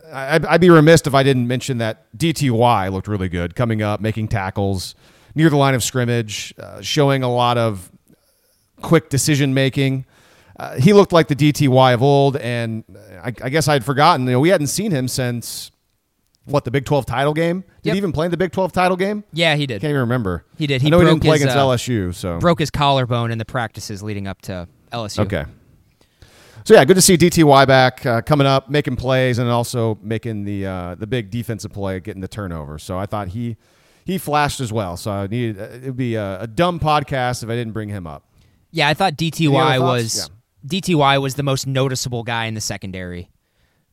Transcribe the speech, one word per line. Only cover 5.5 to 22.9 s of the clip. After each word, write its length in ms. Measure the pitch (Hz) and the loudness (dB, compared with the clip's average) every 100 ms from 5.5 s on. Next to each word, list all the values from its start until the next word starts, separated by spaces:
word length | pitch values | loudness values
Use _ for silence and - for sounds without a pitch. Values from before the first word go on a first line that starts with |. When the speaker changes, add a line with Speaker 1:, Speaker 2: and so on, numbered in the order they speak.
| 143 | 4
Speaker 1:
line 180 | 139 | 2
of 80 | 131 | 0
scrimmage, 720 | - 131 120 120 110 101 - - | -2 -2 -2 -2 -4 -8 -12 -16
uh, 240 | 95 95 | -18 -14
showing 400 | 95 151 139 135 | -6 2 2 2
a 100 | 127 | 0
lot 240 | 123 120 120 | 0 2 2
of 340 | 113 98 85 _ _ _ _ _ _ _ _ _ | 0 -2 -10 _ _ _ _ _ _ _ _ _
quick 260 | - 165 - | 2 2 2
decision-making. 960 | 135 - 143 139 131 135 143 135 135 131 _ _ _ _ - | -2 0 0 2 2 0 0 -2 -2 -8 _ _ _ _ -16
Uh, 160 | - 151 | -12 2
he 160 | 143 | 6
looked 200 | 202 180 | 6 6
like 160 | 175 160 | 4 2
the 60 | |
D 180 | 135 151 | 2 2
T 160 | - 143 | 2 4
Y 240 | 127 131 | 6 6
of 100 | 123 | 4
old, 340 | 139 143 139 135 | 4 4 2 0
and 480 | 117 120 117 110 - 98 101 95 | -4 -6 -6 -8 -12 -20 -20 -14
I, 100 | 95 110 | -12 -10
I 60 | 127 | -4
guess 180 | 151 147 | 0 2
I'd 180 | 147 | 2
forgotten. 420 | 110 131 156 131 127 | 0 2 4 4 2
You 60 | |
know, 80 | 123 | 2
we 100 | 160 | 4
hadn't 180 | 190 143 | 2 0
seen 240 | - 214 | -4 -2
him 160 | 147 127 | -2 -4
since, 640 | - 123 120 - - - _ _ _ _ _ _ _ | -4 -4 -4 -10 -14 -16 _ _ _ _ _ _ _
what, 200 | - 143 | -4 -4
the 60 | 123 | -2
Big 140 | 131 | -4
twelve 200 | 123 147 | 0 -2
title 300 | 123 120 143 | -2 -2 -2
game? 280 | 151 165 180 185 _ | 0 -2 -2 -8 _
Did 60 | 156 | -4
Speaker 2:
Yep. 60 | |
Speaker 1:
he 40 | 185 | -2
even 140 | 196 | -2
play 140 | 139 175 | -2 -2
in 40 | |
the 60 | 170 | -2
Big 160 | 185 | -2
twelve 180 | - 185 | -2 -4
title 260 | 190 180 185 | 0 0 0
game? 280 | 190 208 - | -2 -4 -8
Speaker 2:
Yeah, 240 | 151 165 151 | -2 0 0
he 100 | 143 | -2
did. 140 | 104 | -4
Speaker 1:
Can't 100 | 151 | -2
even 120 | 143 | 0
remember. 420 | 120 127 98 85 - - | 0 0 -2 -6 -8 -8
Speaker 2:
He 120 | 151 | -4
did. 120 | 135 | 0
He 60 | 147 | 4
Speaker 1:
I 40 | |
know 80 | 170 | 6
he 60 | 180 | 6
Speaker 2:
broke 80 | |
Speaker 1:
didn't 80 | 160 | 4
play 80 | 135 156 | 4 4
Speaker 2:
his, 40 | |
Speaker 1:
against 140 | 139 127 | 4 2
Speaker 2:
uh, 40 | |
Speaker 1:
L 120 | 135 | 2
S 160 | 123 - | 2 0
U, 240 | 117 90 | -2 -2
so. 260 | 87 95 85 | -4 -6 -2
Speaker 2:
broke 220 | 170 170 | 0 0
his 100 | 147 | -2
collarbone 600 | - 143 | 0 2